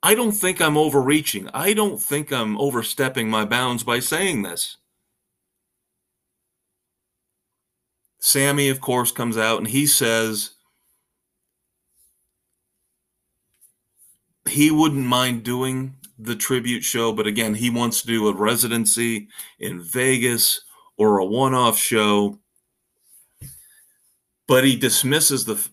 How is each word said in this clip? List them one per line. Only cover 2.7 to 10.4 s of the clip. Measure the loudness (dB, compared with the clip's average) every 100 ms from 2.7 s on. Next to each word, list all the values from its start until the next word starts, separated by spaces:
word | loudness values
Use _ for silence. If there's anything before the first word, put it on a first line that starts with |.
| -2 -4 -2 -2 -2 -2
my | 0
bounds | 0 0 0 -2
by | -2 -2
saying | -2 -2 -2 -2
this. | -4 -6 -10 -10 _ _ _ _ _ _ _ _ _ _ _ _ _ _ _ _ _ _ _ _ _ _ _ _ _ _ _ _ _ _ _ _ _ _
Sammy, | -2 2 2 2 0
of | -2
course, | -2 -2 -2
comes | -4 -4 -2
out | 0 0
and | 0
he | 0 2
says | 2 2 2 0 -4